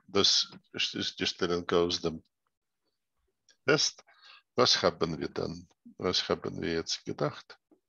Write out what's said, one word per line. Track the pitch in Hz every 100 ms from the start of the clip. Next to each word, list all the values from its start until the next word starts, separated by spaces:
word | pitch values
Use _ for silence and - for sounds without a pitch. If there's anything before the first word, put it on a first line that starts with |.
| -
Das | 98 92 - - - _
ist | - - 104 - -
die | 95
Stellung | - 87 87 -
aus | 87 85 -
dem | 82 80 - _ _ _ _ _ _ _ _ _ _ _ _ _ -
Test. | 151 - - - - - - _ -
Was | 123 -
haben | 92 82 82 76
wir | 71
dann? | - - 82 90 _ 233 -
Was | 92 92 -
haben | 82 - 92
wir | 87
jetzt | 82 - -
gedacht? | - - 143 - - - _ _